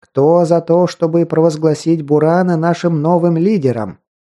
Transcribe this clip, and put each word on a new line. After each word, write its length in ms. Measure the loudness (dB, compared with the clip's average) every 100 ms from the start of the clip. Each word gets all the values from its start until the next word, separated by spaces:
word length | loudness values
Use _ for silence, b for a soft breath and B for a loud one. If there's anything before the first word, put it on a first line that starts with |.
"Кто 440 | _ -2 2 2
за 160 | 2 0
то, 260 | 0 0 0
чтобы 400 | -2 -2 0 0
провозгласить 760 | 0 0 0 -2 -2 -2 -2
Бурана 540 | 0 0 2 2 0 0
нашим 460 | -2 -2 -2 -2
новым 340 | 0 0 2 0
лидером?" 640 | 0 0 0 -2 -6 -10 _ _ _